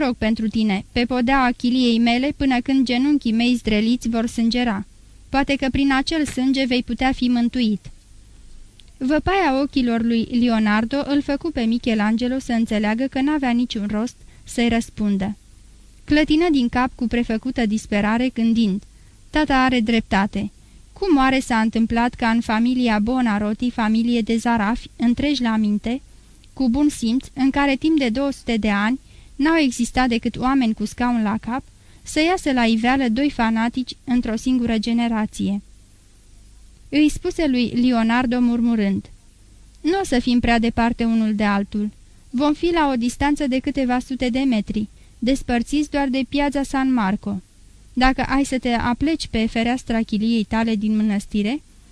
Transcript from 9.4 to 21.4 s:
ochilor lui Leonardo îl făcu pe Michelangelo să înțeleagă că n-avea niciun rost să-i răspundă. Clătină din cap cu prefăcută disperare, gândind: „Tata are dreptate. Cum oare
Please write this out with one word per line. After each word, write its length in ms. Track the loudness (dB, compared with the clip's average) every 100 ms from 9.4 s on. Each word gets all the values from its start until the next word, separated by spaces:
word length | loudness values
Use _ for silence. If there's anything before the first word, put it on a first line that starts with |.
| 2 2
ochilor 400 | 0 0 0 0
lui 200 | 0 0
Leonardo 760 | 0 0 2 2 2 2 0 -2 0
îl 160 | 0
făcu 280 | 0 -4 -4
pe 100 | -2
Michelangelo 760 | -2 0 0 0 0 0 -2 -4
să 140 | -2
înțeleagă 520 | -2 0 0 0 -2 -2
că 100 | -2
n-avea 300 | 0 0 0
niciun 380 | 0 -2 -4 -4
rost 240 | -4 -4 -8 -20 -20
să-i 240 | -8 -2 0
răspundă. 680 | 0 -4 -4 -2 0 -2 -8 -16 -20 -20 -20 -20 -18
Clătină 420 | -2 0 2 2 2
din 180 | 2 0
cap 220 | 0 -2
cu 120 | -4 -4
prefăcută 600 | -2 -2 -4 -4 -2 -2
disperare, 640 | -2 -2 -2 0 0 -2
gândind: 480 | 0 2 2 2 0 -6 -20 -20 -20 -4
„Tata 260 | -2 2 2
are 240 | 2 2
dreptate. 680 | 2 0 0 0 0 -4 -8 -10 -20 -20 -20
Cum 240 | -4 2 4
oare 240 | 4 2